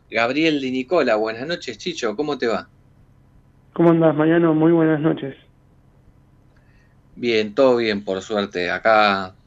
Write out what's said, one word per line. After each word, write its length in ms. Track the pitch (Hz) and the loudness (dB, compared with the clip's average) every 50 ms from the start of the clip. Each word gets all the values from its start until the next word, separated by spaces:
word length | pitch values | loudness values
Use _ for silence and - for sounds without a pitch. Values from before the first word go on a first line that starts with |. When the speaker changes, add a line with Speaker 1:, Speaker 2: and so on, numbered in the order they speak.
| _ _ | _ _
Speaker 1:
Gabriel 500 | - 113 117 120 135 147 160 165 151 143 | -2 -2 0 0 0 0 0 0 0 -2
Di 120 | 135 127 | -2 -4
Nicola. 440 | 127 131 127 127 180 170 139 123 110 | -4 -6 -4 -2 0 0 2 2 0
Buenas 320 | 107 110 110 110 113 127 | 0 0 -4 -6 -6 -8
noches, 300 | 156 175 - - 127 113 | -8 -8 -8 -10 -12 -14
Chicho, 380 | - - - 160 - 127 110 104 | -10 -10 -10 -8 -6 -6 -4 -4
¿cómo 200 | 123 147 151 143 | -4 -4 -6 -4
te 100 | 127 127 | -4 -2
va? 200 | 117 107 92 90 - _ _ _ _ _ _ _ _ _ _ _ _ _ _ _ _ _ _ _ _ | -2 -2 -4 -6 -10 _ _ _ _ _ _ _ _ _ _ _ _ _ _ _ _ _ _ _ _
Speaker 2:
¿Cómo 200 | - - 170 170 | -2 2 4 4
andás, 220 | 165 165 165 160 147 | 4 4 4 2 2
Mariano? 380 | 147 151 160 165 170 170 165 156 | 2 2 2 2 2 2 2 2
Muy 200 | 156 156 165 170 | 2 2 4 4
buenas 260 | 165 160 160 160 147 | 4 2 2 0 0
noches. 340 | 147 160 151 - 143 135 135 - _ _ _ _ _ _ _ _ _ _ _ _ _ _ _ _ _ _ _ _ _ _ _ _ _ _ _ _ _ _ _ _ _ _ _ | 0 -2 -2 -4 -6 -12 -14 -16 _ _ _ _ _ _ _ _ _ _ _ _ _ _ _ _ _ _ _ _ _ _ _ _ _ _ _ _ _ _ _ _ _ _ _
Speaker 1:
Bien, 400 | - 123 120 113 110 107 107 104 | -6 -4 -2 0 0 -2 -2 0
todo 220 | - 135 131 123 | 2 4 4 4
bien, 260 | 120 117 110 104 101 101 | 2 2 0 -2 -2 -4
por 180 | 101 95 95 | -6 -6 -6
suerte. 480 | 92 - 110 104 98 98 - 90 90 90 | -6 -4 -4 -4 -4 -4 -4 -4 -4 -4
Acá, 640 | 90 90 - 113 110 107 107 104 98 95 95 92 - _ _ | -4 0 2 4 4 4 4 2 0 -2 -4 -8 -14 _ _